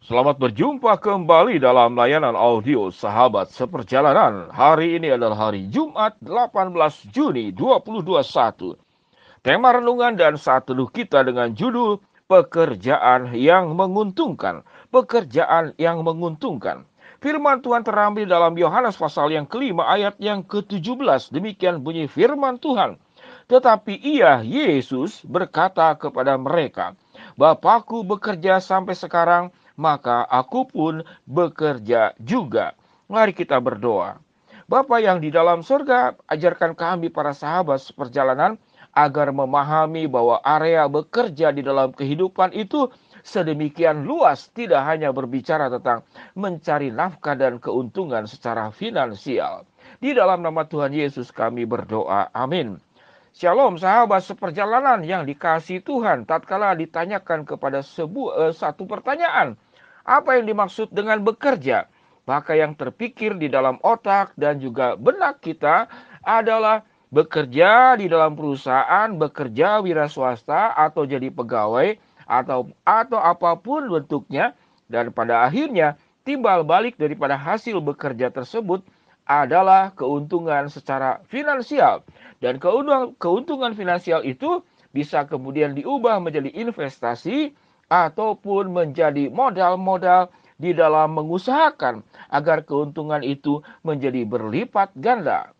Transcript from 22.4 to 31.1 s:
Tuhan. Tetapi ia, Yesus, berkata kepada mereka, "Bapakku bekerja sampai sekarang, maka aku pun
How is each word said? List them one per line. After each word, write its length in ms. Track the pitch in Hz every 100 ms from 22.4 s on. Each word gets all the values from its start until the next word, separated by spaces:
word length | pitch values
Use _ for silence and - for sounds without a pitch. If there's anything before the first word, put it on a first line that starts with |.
| 277 247
Tuhan. 400 | 320 240 147 90 _ _ - - _
Tetapi 560 | 254 254 214 - 196
ia, 400 | 277 302 180 135
Yesus, 800 | 110 156 285 143 - 131 156 -
berkata 720 | - - 180 - 180 185 160 151
kepada 400 | 151 127 127 135
mereka, 560 | 131 170 135 - 90 95 _ - - -
"Bapakku 640 | 147 156 170 226 - 226
bekerja 560 | 190 202 214 185 180 185
sampai 400 | 185 190 185 185
sekarang, 480 | 175 170 170 175 175 _ _ -
maka 480 | 156 143 127 120 120
aku 320 | 127 131 - 262
pun 340 | - 160 160 160